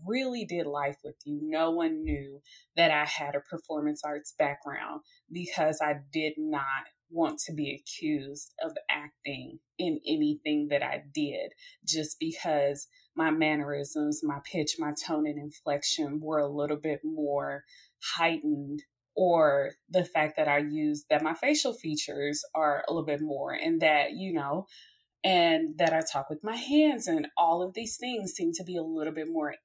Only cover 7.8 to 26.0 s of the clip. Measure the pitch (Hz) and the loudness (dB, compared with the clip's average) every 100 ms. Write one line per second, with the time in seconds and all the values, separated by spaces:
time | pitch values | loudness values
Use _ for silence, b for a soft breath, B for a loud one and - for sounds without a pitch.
7.8 | - - 156 147 135 147 - - 165 - | -10 -6 -2 -2 -4 -6 -6 -4 -6 -4
8.8 | - 147 147 _ - 131 127 - _ - | -4 -4 -6 _ -10 -8 -10 -16 _ -4
9.8 | 180 156 - 156 151 151 151 147 147 143 | -2 -2 0 2 2 0 0 0 2 0
10.8 | 135 139 143 147 143 - - B B B | 0 -4 -6 -4 -4 -4 -8 B B B
11.8 | - 156 151 - 160 165 175 147 143 143 | -4 -2 -2 -4 -6 -4 0 2 2 0
12.8 | - b b - 160 156 156 151 143 143 | -6 b b -2 0 2 2 2 -2 -4
13.8 | 143 156 147 147 151 143 - 180 147 - | -4 -2 -2 0 -2 -4 -6 -4 -2 -2
14.8 | 147 147 - 156 151 143 147 - 156 143 | -4 -4 -2 -2 -2 -4 -10 -8 -4 -2
15.8 | - - 143 151 156 156 143 147 147 151 | 0 -2 -2 -4 -2 0 0 0 -2 -2
16.8 | 156 147 151 156 147 143 139 143 b b | -4 -4 -4 -4 -2 -2 -2 -6 b b
17.8 | b _ - - 165 160 151 143 143 147 | b _ -6 2 2 2 0 -2 -2 -8
18.8 | - _ _ - 180 170 151 139 139 - | -10 _ _ 2 4 6 6 6 0 -6
19.8 | _ 180 170 160 151 156 147 143 147 151 | _ 0 2 0 0 2 2 2 0 0
20.8 | 151 147 - 151 156 165 254 302 254 - | 0 0 2 2 2 0 2 2 2 -2
21.8 | 160 151 - 143 143 147 - 160 151 143 | -4 -4 -4 -2 -2 -2 -2 2 2 2
22.8 | - 165 151 147 156 139 139 - 160 165 | 0 -2 0 -2 -2 -4 -4 -2 0 4
23.8 | 160 151 143 151 190 165 139 165 196 B | 6 6 2 -2 -4 -2 -2 -4 -6 B
24.8 | B B _ _ 170 180 170 160 160 156 | B B _ _ 4 6 6 4 2 2
25.8 | 165 160 | 4 4